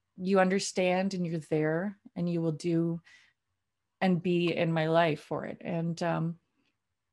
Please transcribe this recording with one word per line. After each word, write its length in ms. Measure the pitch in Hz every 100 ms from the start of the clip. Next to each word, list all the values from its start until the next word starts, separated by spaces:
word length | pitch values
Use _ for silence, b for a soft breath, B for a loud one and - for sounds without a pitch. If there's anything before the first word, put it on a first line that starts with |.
| _ -
You 240 | 185 196
understand, 720 | 185 196 - - 180 180 190
and 140 | 190 175
you're 140 | 165 -
there, 480 | 156 156 160 196 196 - -
and 100 | 175
you 140 | 170
will 120 | 165
do 500 | 151 175 165 170 165 b b b b _ _ _ _ _ -
and 200 | 190 175
be 340 | 180 175 170 -
in 160 | 165
my 140 | 160 160
life 340 | 165 170 151
for 240 | - 151
it. 140 | - -
And, 420 | - 170 165 165
um, 360 | 175 165 165 165 _ _ _ _ _ _ _